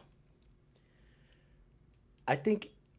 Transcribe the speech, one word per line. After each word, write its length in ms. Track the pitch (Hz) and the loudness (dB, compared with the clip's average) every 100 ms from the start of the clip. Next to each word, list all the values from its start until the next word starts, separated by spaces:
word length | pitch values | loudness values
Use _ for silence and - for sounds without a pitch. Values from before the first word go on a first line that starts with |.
| - _ _ _ _ _ _ _ _ _ - _ _ _ _ _ _ _ _ _ _ _ - | -20 _ _ _ _ _ _ _ _ _ -20 _ _ _ _ _ _ _ _ _ _ _ -2
I 80 | 143 | 0
think 340 | 220 208 - - _ | 0 -2 -4 -20 _